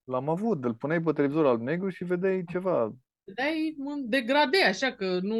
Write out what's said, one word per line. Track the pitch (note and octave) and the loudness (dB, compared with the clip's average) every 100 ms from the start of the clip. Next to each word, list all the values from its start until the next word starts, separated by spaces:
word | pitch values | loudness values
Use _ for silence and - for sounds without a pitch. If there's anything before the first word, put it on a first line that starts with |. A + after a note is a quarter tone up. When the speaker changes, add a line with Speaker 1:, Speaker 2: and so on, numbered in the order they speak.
Speaker 1:
L-am | - B2+ C#3 | -4 -2 0
avut. | E3+ A3+ E3+ | -2 0 0
Îl | B2 A2+ | -2 -2
puneai | C#3 E3+ | -2 0
pe | E3 | 0
televizor | D3+ C#3+ D#3 C#3+ | 2 2 4 4
al | A#2 | 4
negru | A#2+ E3+ G3 | 0 -2 -4
și | F3+ | -6
vedeai | F3+ F3+ F#3+ F#3 E3+ | -4 0 0 -2 -2
ceva. | F3 F#3 D3 A2 B2 _ _ | -4 0 0 0 -4 _ _
Speaker 2:
Vedeai | - G3 C#4 D#4+ D#4 D#4 | -14 -4 -2 -2 -4 -6
un | C#4 D4 B3 | -8 -6 -2
degradé, | C4 A#3 C#4+ C#4+ F#4+ | -2 2 2 4 4
așa | B3 F#3+ - | 4 2 -2
că | - F#3+ F#3 | -2 -2 -2
nu, | F#3+ | 0